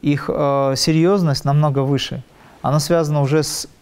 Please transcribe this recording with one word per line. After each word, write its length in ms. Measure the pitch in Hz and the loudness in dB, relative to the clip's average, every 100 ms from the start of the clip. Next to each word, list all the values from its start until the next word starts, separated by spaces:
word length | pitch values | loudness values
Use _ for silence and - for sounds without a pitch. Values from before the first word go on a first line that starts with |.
их, 300 | 143 143 - | 0 -2 -2
э, 420 | - 147 139 135 135 | -2 0 0 0 0
серьезность 680 | - 160 170 202 170 135 | 0 2 2 2 0 0
намного 360 | 139 143 151 139 | 0 2 2 0
выше. 420 | 135 139 - 127 - - - - | 0 -2 -2 -10 -14 -20 -20 -8
Она 180 | 135 147 | -2 -2
связана 400 | 147 170 151 151 | 0 0 2 0
уже 220 | 139 156 | 2 2
с 260 | 143 - - - | 0 -6 -12 -16